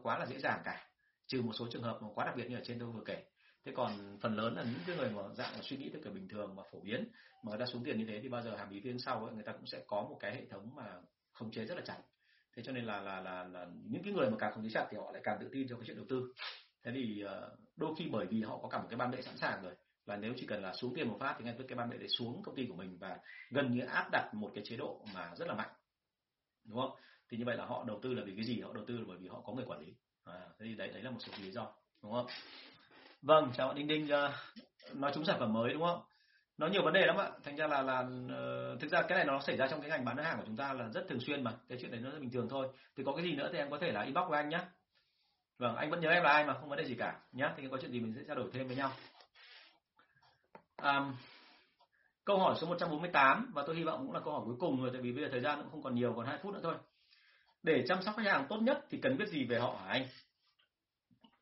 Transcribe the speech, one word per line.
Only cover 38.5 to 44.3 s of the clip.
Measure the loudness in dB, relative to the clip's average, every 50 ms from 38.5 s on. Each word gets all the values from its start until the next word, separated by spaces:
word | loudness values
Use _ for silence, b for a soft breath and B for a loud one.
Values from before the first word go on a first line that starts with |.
| -2 -2 -4 -4 -4 -4
thực | -2 2
ra | 4 4
cái | 4 6 4 4
này | 4
nó | 4 4 2
xảy | 2 0 2 4
ra | 4 4
trong | 4 0
cái | -2 0
ngành | 0 0 0
bán | 0 0 0
hàng | 0 0 -2 -2
của | -4
chúng | -4 -4 -4
ta | -2 -2 -2
là | -2 -4 -2
rất | -2 -4 -2 -2
thường | -2 -2
xuyên | 0 0 0 0 0
mà. | -2 -2 -4 -8 -8
Cái | -8 -8
chuyện | -6 -6
đấy | -6 -6 -4
nó | -6
rất | -6 -6
bình | -6 -2
thường | 0 0 0 0
thôi. | 0 -2 -2 -2 B B B B _ -2
Thì | 0
có | 0 0
cái | 2 0
gì | 0 0
nữa | 0 0 0
thì | 0 0
em | 0 0
có | 0 0
thể | 0 2
là | 2 2
inbox | 0 2 2 2 2
với | 4